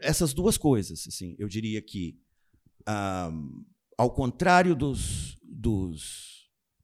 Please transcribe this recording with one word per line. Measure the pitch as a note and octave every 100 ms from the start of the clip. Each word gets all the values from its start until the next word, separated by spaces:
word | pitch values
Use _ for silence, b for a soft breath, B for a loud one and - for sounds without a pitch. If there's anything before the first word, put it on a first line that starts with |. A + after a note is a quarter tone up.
essas | C#3 D#3 E3
duas | C#3 F#3+ -
coisas, | D#3 A#2+ F2+ D#2+ -
assim, | - F#2 -
eu | G#2
diria | G#2 A2 G#2+
que, | G#2 G#2 E2+ - _ _ _ _ _ _ -
ah, | G#2+ G2 F#2 F2 D#2+ C#2+ - - _ _ -
ao | B2
contrário | - B2+ - F3+ F3+ F3+ D3+
dos, | C#3+ B2 - - - -
dos, | - - A2+ G#2 F#2 D#2+ - - - - _ _ _ _